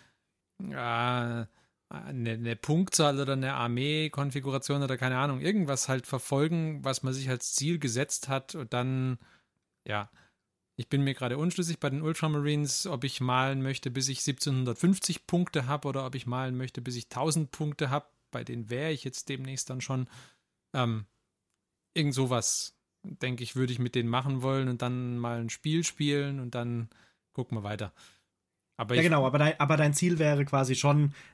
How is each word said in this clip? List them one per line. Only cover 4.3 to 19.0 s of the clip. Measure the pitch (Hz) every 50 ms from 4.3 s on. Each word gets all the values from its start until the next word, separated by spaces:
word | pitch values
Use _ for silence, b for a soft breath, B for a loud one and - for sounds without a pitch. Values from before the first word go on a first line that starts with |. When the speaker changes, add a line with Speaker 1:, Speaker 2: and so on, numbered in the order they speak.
| 123 143 131 139 135 135 - - 143 143
Speaker 1:
oder | 139 131 131 120
keine | 131 127 127 127
Ahnung, | 139 147 131 127
irgendwas | 143 175 214 208 170 139 139 - - -
halt | 131 127 -
verfolgen, | - 139 127 - - 143 139 147 160 170 165 160 156 151 139 135
was | 135 127 -
man | - 131 131
sich | 135 135 131
als | 127 120 - - -
Ziel | - 139 160 175 156
gesetzt | 139 123 110 123 147 - - - - 135
hat | 135 135 - - -
und | 165 123 -
dann, | - 120 123 131 131 131 131 131 127 - b b b b b b b _ _ _ _ _ -
ja. | - 104 104 101 - _ b b b b b _ _ _ _ _ _ _
Ich | - 120 -
bin | 147 139 139
mir | 135
gerade | 131 - 131 120 123
unschlüssig | 147 160 180 - 190 175 170 160 -
bei | - 139
den | 135 147
Ultramarines, | 156 156 160 - 165 156 151 147 143 147 147 147 147 139 - - -
ob | 190 151 123 139
ich | 131 - -
malen | 127 123 123 127 131 135 139 135
möchte, | 131 135 131 - - 135
bis | 117 135 131 135
ich | 131 -
siebzehnhundertfünfzig | - 147 127 - - 147 135 127 127 120 113 - - 185 196 - - - - - -
Punkte | - 175 175 180 - - 151 123
hab | 131 147 147 -
oder | 139 131 135 131
ob | 127 135
ich | 127 117
malen | 120 123 127 131 127 127
möchte, | 127 131 123 - 127
bis | 120 127 120
ich | 120 - -
tausend | - 123 143 160 151 165 151 -
Punkte | - - 156 147 143 - 151 127
hab. | 139 143 - _ _ _ _ _
Bei | - 120
denen | 117 123 120 120 110 107
wäre | 120 131 151 160
ich | 156 -